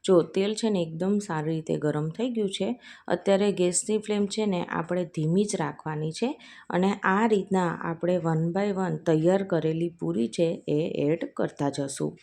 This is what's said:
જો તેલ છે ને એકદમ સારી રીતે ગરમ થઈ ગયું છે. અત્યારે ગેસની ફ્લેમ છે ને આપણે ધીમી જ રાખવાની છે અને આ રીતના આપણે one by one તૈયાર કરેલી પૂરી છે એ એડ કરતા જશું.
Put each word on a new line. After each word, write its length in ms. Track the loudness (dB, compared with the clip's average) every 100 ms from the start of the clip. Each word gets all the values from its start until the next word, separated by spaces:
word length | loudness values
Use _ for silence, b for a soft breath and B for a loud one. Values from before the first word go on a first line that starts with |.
જો 180 | 6 4
તેલ 320 | 4 0 0
છે 160 | 0 0
ને 120 | 0
એકદમ 360 | -2 -2 0 0
સારી 360 | -2 -4 -2
રીતે 220 | -4 -2 -2
ગરમ 320 | 0 -2 -4
થઈ 220 | -4 -4
ગયું 200 | -2 -2
છે. 300 | -2 -4 -4 B B -4
અત્યારે 440 | -2 2 4 4
ગેસની 460 | 2 0 0 -2 -2
ફ્લેમ 280 | 0 -2 0
છે 200 | 0 0
ને 180 | 0
આપણે 400 | -2 -4 -2 -4
ધીમી 400 | -2 -2 0 2
જ 120 | 0 -2
રાખવાની 560 | -4 -6 -8 -4 -6
છે 280 | -2 -4 -4 B B B
અને 220 | 2 2
આ 340 | 2 2 4 4
રીતના 520 | 2 2 0 0 -2
આપણે 340 | -6 -2 0 0
one 360 | 2 2 0 0
by 140 | -2
one 260 | -2 -2 -2 2
તૈયાર 360 | 4 4 4
કરેલી 460 | 2 0 0 -2 -4
પૂરી 400 | -4 -4 -2 -2
છે 360 | 0 0 0 -2
એ 240 | -2 0 0
એડ 280 | 0 0 -4 -4
કરતા 340 | -4 -2 -2
જશું. 480 | -2 -6 -4 -6 -6